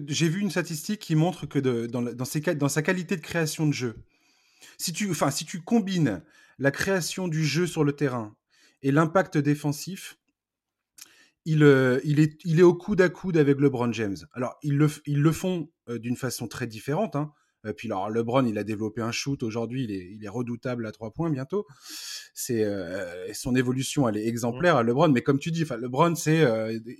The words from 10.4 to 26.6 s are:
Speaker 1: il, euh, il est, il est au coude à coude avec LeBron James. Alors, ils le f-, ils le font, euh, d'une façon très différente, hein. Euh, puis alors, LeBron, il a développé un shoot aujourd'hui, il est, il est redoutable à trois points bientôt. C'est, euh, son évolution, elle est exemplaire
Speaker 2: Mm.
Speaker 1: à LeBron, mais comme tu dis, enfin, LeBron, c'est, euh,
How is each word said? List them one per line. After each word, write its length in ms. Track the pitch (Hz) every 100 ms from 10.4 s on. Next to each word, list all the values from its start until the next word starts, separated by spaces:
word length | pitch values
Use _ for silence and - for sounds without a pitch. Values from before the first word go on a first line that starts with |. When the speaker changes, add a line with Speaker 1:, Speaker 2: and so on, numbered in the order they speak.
| _ _ _ _ _ - - _ _ _ -
Speaker 1:
il, 180 | 156
euh, 360 | 147 135 131 127
il 160 | 147 147
est, 180 | 156 -
il 160 | 180 156
est 40 |
au 100 | 175
coude 280 | 175 - 202
à 80 | 185
coude 280 | 180 185 165
avec 220 | 143 135
LeBron 320 | 143 123 120
James. 240 | 110 104 95 -
Alors, 240 | - 123 -
ils 140 | 151 143
le 100 | 151
f-, 140 | 147 -
ils 160 | 143
le 100 | 151
font, 380 | 156 185 180 151 _ -
euh, 100 | 120
d'une 180 | 113 120
façon 300 | 131 - 113
très 200 | - 120
différente, 480 | 110 - 151 156 143
hein. 160 | 151 - _ _ 110
Euh, 80 |
puis 140 | 104 110
alors, 240 | 98 101
LeBron, 340 | 110 117 131 123
il 140 | 104
a 40 |
développé 380 | 101 107 110 113
un 100 | 113
shoot 300 | 117 - 139
aujourd'hui, 440 | 117 113 113 127 120
il 60 |
est, 160 | 95 90
il 120 | 107
est 60 | 104
redoutable 560 | 110 120 120 131 120 113
à 60 |
trois 200 | - 113
points 200 | - 165
bientôt. 340 | 135 135 202 - - - - - - - -
C'est, 280 | - 117
euh, 680 | 104 101 85 92 90 87 92
son 220 | - 135 127
évolution, 520 | 127 127 131 - 123
elle 100 | 107
est 100 | 110
exemplaire 480 | 117 120 123 175 147
Speaker 2:
Mm. 20 |
Speaker 1:
à 60 |
LeBron, 260 | 117 123 170
mais 120 | 123
comme 180 | 131 135
tu 100 | 170
dis, 120 | 165
enfin, 140 | 156 117
LeBron, 360 | 123 127 170
c'est, 300 | 165 151 160
euh, 340 | 143 110